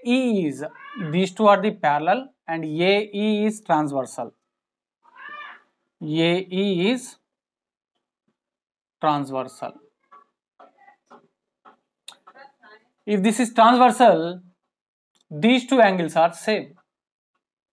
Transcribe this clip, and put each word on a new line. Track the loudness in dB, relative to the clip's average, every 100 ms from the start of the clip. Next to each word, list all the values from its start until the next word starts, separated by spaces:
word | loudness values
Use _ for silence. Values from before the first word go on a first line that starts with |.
E | -2 0 0 0 -2
is, | -6 -12 -14 -18 -12 -4
these | -2 -2
two | 2 4
are | 4
the | 2
parallel | -2 -2 0 0 -2 -4 _ -10
and | -8
A | -6 -2 2 0 -2
E | -4 -2 0 -2
is | -4
transversal. | -2 0 0 -4 -6 -10 -12 -14 _ _ _ _ _ _ _ -20 -20 -18 -18 -20 _ _ _ _
A | -6 -2 0 -2 -4
E | -4 -2 0 -2
is | -2 -8 -20 _ _ _ _ _ _ _ _ _ _ _ _ _ _ _ _ _ _
transversal. | -2 -2 -4 -8 -8 -12 -16 -16 _ _ _ -20 _ _ _ _ -20 _ -20 _ _ -20 _ _ _ _ _ _ _ _ -20 -20 -20 -20 -20 _ -20 -20 _ _ -4
If | 0
this | 0 0
is | -2
transversal, | 4 4 6 4 6 4 4 -2 -10 -20 _ _ _ _ _ _ _ _
these | -2 2 2 2
two | 4
angles | 4 4 -2 0
are | 0
same, | 0 -4 -4 -6 _ _ _ _ _ _ _ _ _ _